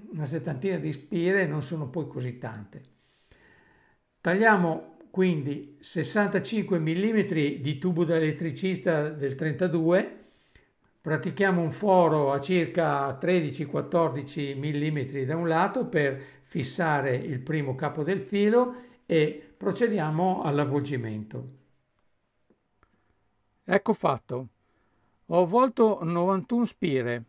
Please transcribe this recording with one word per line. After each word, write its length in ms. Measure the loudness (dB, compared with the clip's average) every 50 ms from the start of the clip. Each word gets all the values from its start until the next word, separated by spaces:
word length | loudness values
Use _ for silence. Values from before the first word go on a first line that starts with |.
| -16 -12 -8
una 120 | -8 -6
settantina 520 | -4 -4 -6 -4 -6 -6 -4 -2 -2 -2 -2
di 140 | -4 -6
spire 540 | -6 -8 -8 -6 -4 -2 0 2 2 2 2
non 160 | 2 0 -4
sono 260 | -4 -4 -4 -6 -6 -6
poi 180 | -6 -6 -6 -6
così 320 | -6 -8 -6 -8 -8 -8
tante. 420 | -10 -10 -10 -10 -14 -16 -18 -20 -20 _ _ _ _ _ _ _ _ _ _ _ _ _ _ _ _ _ _ _ _ _ _ _ _ _ _ _
Tagliamo 760 | -2 0 2 4 6 6 6 6 4 2 0 -2 -6 -12 -20 -20 -20 -8
quindi 680 | -2 2 2 2 2 0 -2 -4 -6 -6 -8 -14 -18 -20
sessantacinque 1000 | -16 -10 -6 -6 -4 -2 0 0 2 2 2 -2 -2 -2 -2 -4 -2 0 0 0
millimetri 840 | 0 0 0 0 0 2 2 2 0 0 0 0 0 0 0 -2
di 160 | -4 -4 -4 -2
tubo 260 | -2 -2 0 2 2
da 120 | 2 2
elettricista 920 | 2 2 0 -2 -2 -4 -6 -6 -4 -4 -4 -2 -2 0 0 0 0 0 -2
del 260 | -4 -4 -4 -4 -4
trentadue, 920 | -4 -4 -4 -2 -2 -2 0 0 0 2 4 4 2 2 0 -8 -16 -20 _ _ _ _ _ _ _ _ _ _ _ _ _ _ _
pratichiamo 600 | -6 -4 -2 -2 -2 -4 -2 0 2 2 4 2
un 100 | 0 0
foro 640 | -2 -2 2 4 6 6 6 6 4 4 2 2 0
a 80 | 0
circa 760 | 0 0 2 2 2 0 0 0 2 2 2 0 -2 -2 -4
tredici, 500 | -4 0 2 2 2 2 0 -4 -6 -6
quattordici 880 | -4 -4 -4 -4 0 2 2 2 2 0 -4 -8 -8 -6 -6 -6 -6 -4
millimetri 680 | -4 -4 -4 -2 -2 -2 -2 -2 -2 -4 -4 -4 -4 -4
da 120 | -2 -2 -2
un 100 | 0 0
lato 380 | 2 2 2 2 0 -2 -4
per 360 | 0 2 2 2 2 0 -4 -8 -16 -20 -20 _
fissare 720 | -10 -6 -6 -6 -4 -2 -2 0 2 2 2 2 0 0
il 240 | -2 -2 -4 -6 -6
primo 360 | -4 -2 -2 -2 -2 -2 -4
capo 280 | -4 -4 -4 -2 -2 -2
del 160 | -2 -2 -4
filo 560 | -4 -2 0 2 4 6 6 4 4 2 -2 -10 -16 -20 -20 _ _
e 480 | 0 2 4 4 2 0 -6 -12 -20 -14
procediamo 840 | -6 -4 -2 0 2 2 2 2 2 0 0 0 2 2 2 0 0 0
all'avvolgimento. 1040 | 0 2 2 2 2 0 -2 -2 -2 -4 -4 -4 -6 -6 -8 -10 -10 -10 -12 -12 -12 -16 -20 _ _ _ _ _ _ _ _ _ _ _ _ _ _ _ _ _ _ _ _ _ _ _ _ _ _ _ _ _ _ _ _ _ _ _ _ _ _ _ _ _
Ecco 300 | 0 2 2 2 2 -2
fatto. 540 | 0 2 0 0 -2 -4 -8 -8 -8 -8 -10 _ _ _ _ _ _ _ _ _ _ _ _ _ _ _ 0
Ho 140 | 2 2
avvolto 580 | 4 4 4 4 4 4 4 4 4 4 4 2 -2
novantuno 640 | -2 0 0 2 2 2 0 0 0 0 0 0
spire 580 | 0 -2 -2 -2 0 0 0 0 0 -4 -4 -6